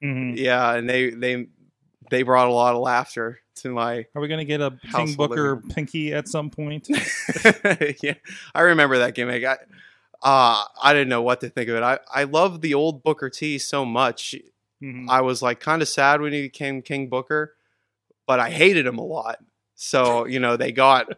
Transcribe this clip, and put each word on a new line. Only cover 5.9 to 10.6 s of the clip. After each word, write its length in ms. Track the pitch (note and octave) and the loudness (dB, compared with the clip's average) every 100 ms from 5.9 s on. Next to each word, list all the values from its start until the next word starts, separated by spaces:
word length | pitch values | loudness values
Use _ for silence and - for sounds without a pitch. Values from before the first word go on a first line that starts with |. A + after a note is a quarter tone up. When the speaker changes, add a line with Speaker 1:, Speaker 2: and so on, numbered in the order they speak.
| D#3+ D3+ | -6 -4
Speaker 1:
at 120 | D3 D3 | -6 -4
some 220 | D#3+ D3+ | -6 -6
point? 400 | - D3 D3+ - | -8 -10 -10 -4
Speaker 2:
<laughs> 60 | C#4+ - - - - A3 G#3 G3+ F3+ D3+ - | -4 -4 -6 -6 2 2 4 -2 0 -2 -4
Yeah, 120 | C#3+ C#3 - - - | -6 -8 -14 -20 -8
I 60 | - | 2
remember 340 | F3 E3 C#3+ C3 | 4 6 4 4
that 160 | A#2+ | 2
gimmick. 300 | A#2+ B2 B2 | -2 -4 -4
I, 120 | B2+ C3+ - - - _ _ - | -4 -4 -8 -20 -20 _ _ -2
uh, 420 | C3+ C3+ B2 G#2+ | 4 6 6 4